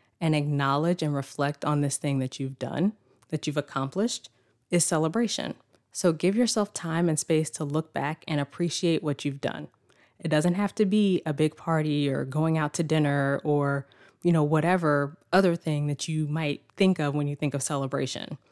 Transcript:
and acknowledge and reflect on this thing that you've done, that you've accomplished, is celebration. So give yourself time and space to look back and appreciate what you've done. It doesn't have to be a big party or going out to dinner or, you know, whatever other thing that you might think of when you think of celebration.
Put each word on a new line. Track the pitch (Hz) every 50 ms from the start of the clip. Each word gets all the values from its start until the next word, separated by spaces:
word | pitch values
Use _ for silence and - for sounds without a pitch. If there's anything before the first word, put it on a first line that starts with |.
| _ _ _ _
and | 180 160 156
acknowledge | 151 143 147 147 139 139 139 135 143 156 170 180 175
and | 165 151 147
reflect | 139 139 - - - 143 143 147 - -
on | - 151 147
this | 143 143 - -
thing | - 147 139 135
that | 131 127 - -
you've | 139 135 135 _
done, | 131 131 139 - 170 202 214 _ _ _ _ _ _ _
that | - 151 - -
you've | 143 147
accomplished, | 143 - - 139 135 131 - 185 208 240 - - _ - _ _ _ _ _ _ _ _
is | - 175 160
celebration. | - 180 156 156 160 170 226 240 214 - - - - - - _ _ _ _ _ _ _
So | - - 180
give | 160 151 - 180 196
yourself | 226 247 226 - 226 208 202 _
time | - - 165 160 165 175 170
and | 156 151
space | - - 165 156 160 -
to | - - 156
look | 143 143 151 165 - _
back | 139 135 143 160 - - -
and | 160 147
appreciate | 143 - - - 175 170 - - - 170 165 156 -
what | 151 143 - -
you've | 147 139 139
done. | - - - - 151 - _ _ _ _ _ _ _ _ _ _
It | - 165
doesn't | 151 151 151 175 175
have | 190 208 196 -
to | - 214
be | 196 190 214 208 196 185 170 -
a | 160 147
big | 139 160 156 -
party | - - - 165 156 151 156 147 147 143 139
or | 135 135 135
going | 135 135 151 156 160 160 160
out | 151 147 -
to | - 170
dinner | 147 160 156 151 147 143 143 139 139 139 - -
or, | 151 147 147 143 143 139 139 135 _ _ - - - _ _ -
you | 175
know, | 170 160 151
whatever | 147 156 156 151 170 185 185 170 151 147 143 143 139 156 _ _ _
other | - 190 190 185 170
thing | 170 - 165 151 147 147 147
that | 147 139 - -
you | 160 156 156 147
might | 147 160 160 147 147 - _ _ _ -
think | 196 190 180 175
of | 151 143 143
when | 147 147 143
you | 143
think | - - 143 -
of | 139
celebration. | - - 151 139 135 135 135 139 139 127 - - - - - - _ _